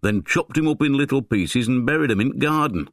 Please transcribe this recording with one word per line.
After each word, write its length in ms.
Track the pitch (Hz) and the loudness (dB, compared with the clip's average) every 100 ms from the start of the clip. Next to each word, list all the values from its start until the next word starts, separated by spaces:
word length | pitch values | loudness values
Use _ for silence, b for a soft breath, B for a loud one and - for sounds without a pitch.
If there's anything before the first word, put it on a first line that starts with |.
then 220 | 98 107 | 0 -2
chopped 340 | - - - - | 0 -2 -2 0
him 100 | 156 | 0
up 140 | 151 | 2
in 120 | 151 | 2
little 280 | 139 143 135 | 2 2 0
pieces 460 | 117 107 85 123 117 | 0 0 0 0 0
and 180 | 127 | 0
buried 260 | 120 151 147 | 0 0 0
em 100 | 104 | 0
in 120 | 120 | 0
t 40 | - | 0
garden 480 | 151 156 147 92 71 | 0 0 0 -2 -8